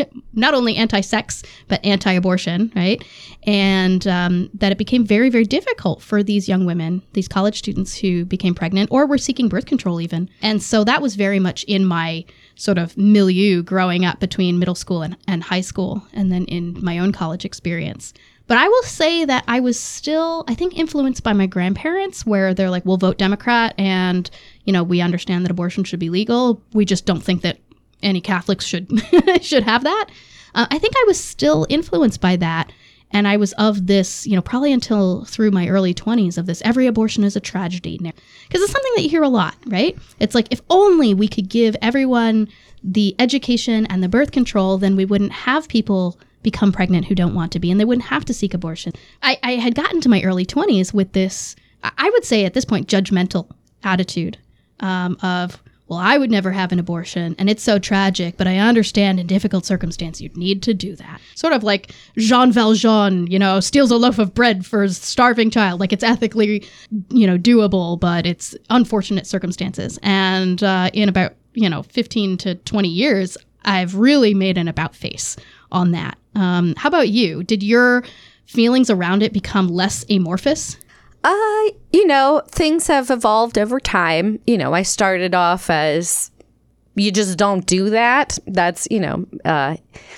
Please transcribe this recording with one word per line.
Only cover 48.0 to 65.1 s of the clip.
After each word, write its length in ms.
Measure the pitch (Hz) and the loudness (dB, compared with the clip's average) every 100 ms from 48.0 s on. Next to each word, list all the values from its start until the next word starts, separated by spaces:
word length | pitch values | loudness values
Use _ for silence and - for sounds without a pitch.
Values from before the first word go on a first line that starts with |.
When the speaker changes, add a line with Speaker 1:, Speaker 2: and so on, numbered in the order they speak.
| - | -2
Speaker 1:
have 160 | 302 - | -4 -4
to 80 | |
seek 200 | 247 202 | -4 -4
abortion. 400 | 175 170 160 - - - _ | -4 -8 -10 -12 -14 -16 _
I, 160 | 262 262 | -2 -2
I 80 | 247 254 | -2 -2
had 180 | 240 233 | -2 -2
gotten 240 | - 339 | -2 0
to 80 | 262 | 2
my 120 | 208 | 2
early 240 | 190 185 185 | 2 0 -2
twenties 480 | - 403 214 185 | 0 2 2 2
with 180 | 208 190 | 0 -2
this, 460 | 190 190 - - - _ _ | 0 -2 -4 -12 -16 _ _
I, 80 | - - | -8 -2
I 120 | 311 | 0
would 120 | 466 | 2
say 220 | - 220 190 | 2 0 0
at 80 | |
this 120 | 247 - | 0 -2
point, 220 | 196 - | -2 0
judgmental 600 | 196 190 190 185 185 170 - _ _ | 0 2 0 0 -2 -6 -14 _ _
attitude, 540 | 202 185 180 - 170 - _ _ _ - | -4 -2 -2 -6 -8 -10 _ _ _ -10
um, 380 | 190 185 180 180 | -6 -4 -4 -4
of, 400 | 185 180 180 - _ _ - | -4 -4 -6 -10 _ _ -12
"Well, 120 | 170 | -4
I 180 | 185 285 | 2 2
would 140 | 262 | 2
never 200 | 214 190 | 0 0
have 200 | 190 185 | -2 -2
an 80 | 180 | -2
abortion, 560 | 175 170 180 - 170 165 | -2 -6 -6 -6 -6 -2
and 100 | 190 | -2
it's 140 | 214 | 0
so 160 | - 208 | 0 0
tragic, 600 | - 196 196 185 175 - | 0 0 0 -2 -4 -4
but 100 | 180 | -2
I 100 | 185 | 2
understand 600 | 214 240 208 - 202 190 | 2 2 2 2 2 0
in 80 | 175 | 0
difficult 400 | 190 202 190 - | 0 0 -2 -2
circumstance 520 | 185 170 - 165 - | -4 -4 -6 -10 -12
you'd 160 | - - | -14 -6
need 280 | 180 196 | -2 -2
to 100 | 208 | 0
do 220 | 208 180 170 | -2 -4 -12
that." 260 | - - - - | -18 -20 -20 -4
Sort 180 | 330 | 0
of 100 | 277 | 0
like 300 | 208 202 - - - - | 2 -2 -2 -20 -12 -2
Jean 340 | 220 247 254 | 4 6 6
Valjean, 760 | 226 220 220 226 220 202 185 175 | 6 4 4 4 4 4 2 0
you 100 | 190 | 2
know, 220 | 196 190 | 2 2
steals 320 | 185 285 269 | 2 4 4
a 60 | 233 | 4
loaf 200 | 240 202 | 4 2
of 160 | 208 | 0
bread 320 | - 240 202 185 | 2 2 2 -2
for 160 | 220 | 0
a 80 | 202 | 0
starving 640 | 175 - | -2 -4